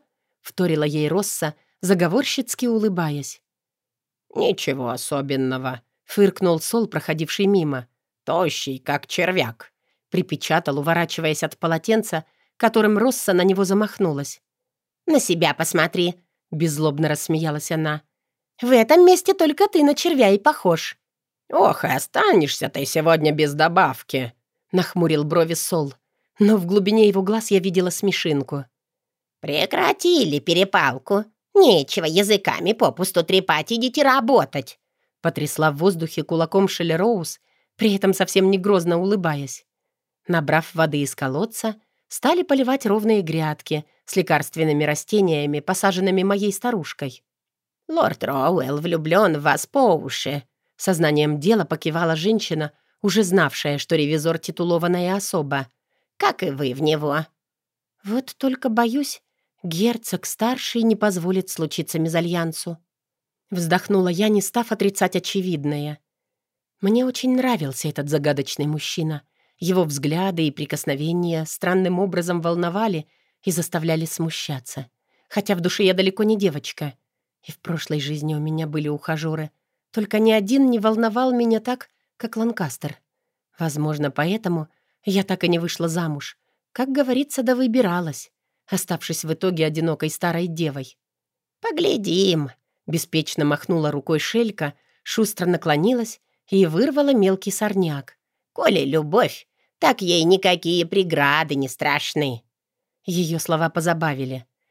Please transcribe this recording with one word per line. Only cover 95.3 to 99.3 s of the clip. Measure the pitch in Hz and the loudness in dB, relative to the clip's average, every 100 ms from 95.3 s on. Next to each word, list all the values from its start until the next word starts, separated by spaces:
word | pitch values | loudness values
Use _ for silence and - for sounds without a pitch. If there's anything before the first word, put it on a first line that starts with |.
| - 180 | 0 0
наклонилась | 170 165 147 196 247 226 - _ _ _ | 0 0 2 2 0 -2 -10 _ _ _
и | 196 175 | 2 4
вырвала | 160 285 277 285 | 2 2 2 2
мелкий | 247 190 190 202 | 4 4 2 -4
сорняк. | - 214 196 170 143 - _ _ _ _ | -4 -2 0 -2 -4 -10 _ _ _ _
«Коли | - 330 185 | -2 2 2
любовь, | 135 156 151 202 170 | 2 0 2 2 0